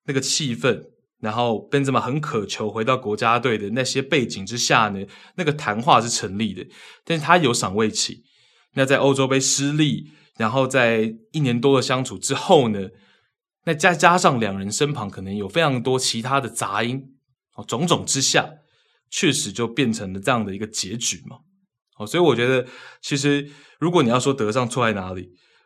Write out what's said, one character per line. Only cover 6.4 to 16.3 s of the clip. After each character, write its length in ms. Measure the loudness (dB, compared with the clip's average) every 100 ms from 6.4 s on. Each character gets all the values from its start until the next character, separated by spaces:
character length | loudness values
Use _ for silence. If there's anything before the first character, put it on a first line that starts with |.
| -4
的， 120 | -6 -14 -18 -20 -14 -4
但 120 | -2
是 60 |
他 140 | 4 4
有 160 | 4
赏 220 | 2 -2 0
味 140 | 0
期。 340 | 0 -6 -8 _ _ _ _ _
那 100 | -2
在 140 | 2 4
欧 160 | 4
洲 140 | 4 2
杯 120 | 2
失 320 | 0 0 0
利， 400 | 2 2 0 -6 -20 _ -4
然 140 | -2
后 160 | 0 2
在 480 | 4 4 2 0 -4 _
一 80 | -2
年 220 | 0 2
多 140 | 4 4
的 60 |
相 220 | 4 -2
处 140 | -2 -6
之 160 | -6
后 360 | -4 6 6 6
呢， 200 | 0 -6 -12 _ _ _ _ _ _ -4
那 80 |
再 200 | 2 2
加 240 | 6 6 6
上 220 | 4 4
两 180 | 0 -4
人 140 | -6
身 200 | -2 -2
旁 180 | -2 -8
可 120 | -10
能 140 | -8 -8
有 120 | -4
非 140 | 0
常 200 | 0 0
多 160 | 0 0
其 240 | 0 -4
他 200 | -2